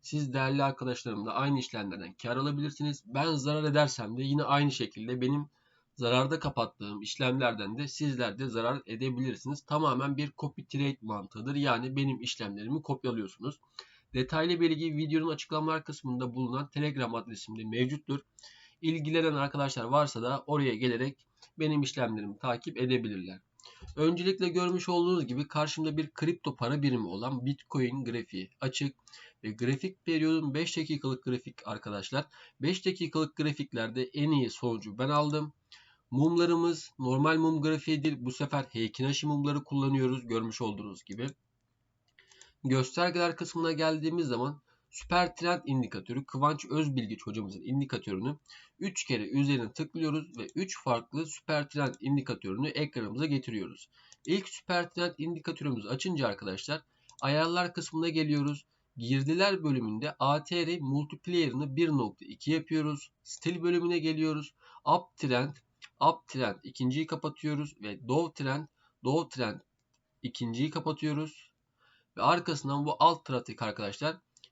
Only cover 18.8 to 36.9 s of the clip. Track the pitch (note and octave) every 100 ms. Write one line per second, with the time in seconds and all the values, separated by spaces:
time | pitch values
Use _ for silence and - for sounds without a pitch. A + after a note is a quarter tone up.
18.8 | D#3+ D#3+ D3+ E3 D#3+ D3 C#3 C#3+ C#3 B2+
19.8 | A2+ C#3+ C#3+ A#2 A#2 C#3 - D3 C3+ A2
20.8 | B2 A#2 C3+ - _ _ - - D#3 D3
21.8 | C3+ C#3 A#2 A2 G2+ G2+ C3 A#2 - A#2
22.8 | B2+ B2 A2 G2 F#2 F#2 _ _ - -
23.8 | - D3 D#3+ E3+ F3+ F#3+ F3+ F3 F3+ F3+
24.8 | F3+ F3 F3 F3+ B2+ B2+ C#3+ D3+ D3+ E3
25.8 | D#3 D3 D#3 - D#3 F3 D3+ B2+ A#2+ D3
26.8 | C#3+ B2 G2 F#2+ B2 C3 B2+ C#3 - C#3+
27.8 | B2 C3+ A#2+ A#2 A#2 F#2 F#2 - C3+ -
28.8 | C#3+ - - - - _ A2 G#2+ B2 C3+
29.8 | F#3 - - D#3+ D#3 D#3+ D3+ D3 E3+ E3
30.8 | D3+ D3 C3+ B2+ - B2+ - - G#2 G#2+
31.8 | G#2+ G2+ - C3+ - - - - C#3+ F#3
32.8 | F#3 F#3 E3 D#3 D3+ - D3+ D3 C#3+ A#2+
33.8 | A2+ A#2+ B2+ D3 D3 D3 A#2+ - B2 A2+
34.8 | G#2 G#2 C3 D3 D3 D3+ D3+ - _ -
35.8 | _ _ - B2 D#3 E3+ E3+ E3+ E3+ D#3+
36.8 | -